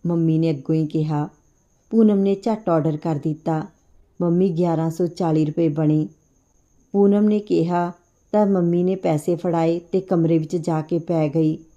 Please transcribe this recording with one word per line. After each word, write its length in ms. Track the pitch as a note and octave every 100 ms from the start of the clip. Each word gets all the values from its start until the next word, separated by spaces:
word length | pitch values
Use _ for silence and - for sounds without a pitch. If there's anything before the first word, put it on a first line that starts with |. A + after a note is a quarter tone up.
| E3+
ਮੰਮੀ 300 | E3+ E3 D#3+
ਨੇ 140 | E3
ਅੱਗੋਂ 240 | D3 - D#3+
ਹੀ 100 | D#3
ਕਿਹਾ। 400 | D#3+ D#3 D3+ D3 _ _ _ _ _ _
ਪੂਨਮ 280 | A3 G#3+ G3+
ਨੇ 160 | G3 G3
ਝੱਟ 340 | A3+ G#3+ F#3+
ਆਰਡਰ 280 | D#3+ D#3 D3+
ਕਰ 180 | E3+ D3+
ਦਿੱਤਾ। 460 | D#3+ D3+ - D#3+ G3+ _ _ _ _ _
"ਮੰਮੀ 300 | F3 F3 F#3+
ਗਿਆਰਾਂ 400 | E3 F3 D#3+ E3
ਸੌ 180 | D#3+ F3
ਚਾਲੀ 380 | F3 F3 D3+ D3+
ਰੁਪਏ 220 | D3+ E3
ਬਣੇ," 380 | D3 D#3 D#3 D3+ _ _ _ _ _ _ _ _
ਪੂਨਮ 300 | G3 G3+ G3+
ਨੇ 160 | G#3+ G#3+
ਕਿਹਾ 520 | G#3 F3 E3 F3 F3 F3 _ _ _
ਤਾਂ 120 | G#3+ G#3
ਮੰਮੀ 380 | F#3+ F3 F3
ਨੇ 120 | F3+ F#3
ਪੈਸੇ 400 | F3+ D3+ D3+ E3+
ਫੜਾਏ 440 | F3+ E3+ E3 E3+ E3+
ਤੇ 100 | F#3+
ਕਮਰੇ 360 | F#3 F3 E3 E3
ਵਿੱਚ 180 | D#3 F3+
ਜਾ 260 | D#3+ D#3+
ਕੇ 180 | D#3 F3
ਪੈ 280 | E3 E3 D3+
ਗਈ। 280 | D#3 D#3 D#3+ -